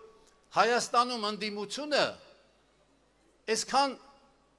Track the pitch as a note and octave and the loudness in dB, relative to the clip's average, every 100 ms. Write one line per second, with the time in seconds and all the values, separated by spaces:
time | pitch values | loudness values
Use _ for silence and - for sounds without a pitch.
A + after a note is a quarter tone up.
0 | - - - _ _ E3 G#3+ A#3+ - A#3+ | -20 -20 -20 _ _ 2 2 2 2 2
1 | B3 A#3+ G#3 G#3+ G#3+ G3+ G3+ B3+ D4+ C4+ | 2 0 -4 -4 -6 -6 -8 -8 -2 0
2 | C#3 G2 - - _ _ _ _ _ _ | 0 -2 -16 -20 _ _ _ _ _ _
3 | _ _ _ _ - A3 - B3+ C#4 A3+ | _ _ _ _ -4 -4 0 2 2 -2
4 | - - _ _ _ | -14 -20 _ _ _